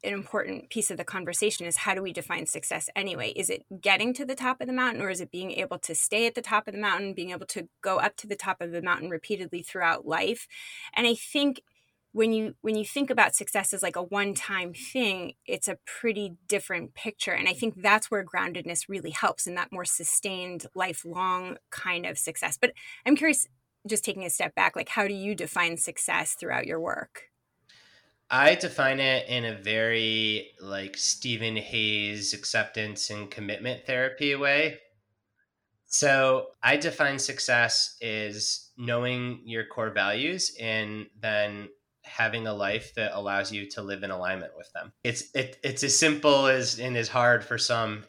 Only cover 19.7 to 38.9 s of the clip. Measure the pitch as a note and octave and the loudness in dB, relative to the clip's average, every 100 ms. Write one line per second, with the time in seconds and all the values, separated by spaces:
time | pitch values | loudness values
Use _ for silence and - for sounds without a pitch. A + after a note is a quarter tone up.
19.7 | F#3 F3+ - E3+ - G3+ F#3 F3+ F3 - | -4 -2 -2 0 0 0 -4 -6 -8 -8
20.7 | F#3 F#3 D#3+ E3+ F3 F#3 F3+ F#3 - _ | -2 -2 -2 -6 -2 0 0 -2 -10 _
21.7 | - - F3 F3+ - - - - - B3 | -8 -2 -2 -2 -4 -4 -2 -4 2 0
22.7 | - - - - C#4+ D#4+ C#4+ - _ _ | 0 -14 -4 4 6 6 4 0 _ _
23.7 | _ G3+ G#3+ - F#3+ F3+ - F3 - F3+ | _ -2 -2 -2 -4 -4 -2 0 2 2
24.7 | - - - G3+ G3 G3 G#3 D#3+ - E3+ | 2 -2 0 0 -2 -4 -4 -2 0 0
25.7 | E3 - E3+ - F3 E3 - E3+ - - | 0 -2 -2 0 0 0 -4 -2 -2 -2
26.7 | E3 E3+ - - - - _ _ _ _ | -4 -2 -4 -6 -14 -20 _ _ _ _
27.7 | - - _ _ _ - B2+ D3 F3+ - | -20 -20 _ _ _ 0 8 8 8 2
28.7 | - C3+ C3+ C3+ C3 - B2 A#2 G#2+ G2 | 2 2 4 2 2 0 -2 -2 -4 0
29.7 | A2 A2+ A2+ A2 A2 G#2+ G#2+ - - F#2+ | 2 2 2 2 2 2 0 -4 -14 -8
30.7 | G2 G2 - - - B2+ A2+ A2+ A2 - | -8 -6 -2 -2 0 -2 -2 -2 -2 -2
31.7 | A#2 G#2+ G#2+ G#2 G#2 G2+ G#2+ - A2+ G#2+ | 0 2 0 -2 -2 -4 -4 -2 0 0
32.7 | - G#2+ G2+ - G#2 G2+ - G2+ G#2 A#2+ | -2 -4 -4 -6 -6 -8 -8 -6 -6 -6
33.7 | B2 - B2+ C3 C3 C#3+ C#3 C#3+ C#3+ D3+ | -6 -2 0 0 0 -2 2 4 4 2
34.7 | - - _ _ _ _ _ _ _ _ | -2 -14 _ _ _ _ _ _ _ _
35.7 | _ _ - D3 C3+ C3+ C3 - - A#2 | _ _ 2 6 6 6 4 2 0 4
36.7 | D3 E3 E3 C#3+ C#3 - B2+ - A#2+ A#2 | 4 2 2 2 2 -2 -2 2 4 4
37.7 | - - - A#2 G#2+ G#2+ G#2 G#2 - - | 2 0 -4 -6 -4 -4 -4 -2 -4 -6
38.7 | - A#2+ | -8 -2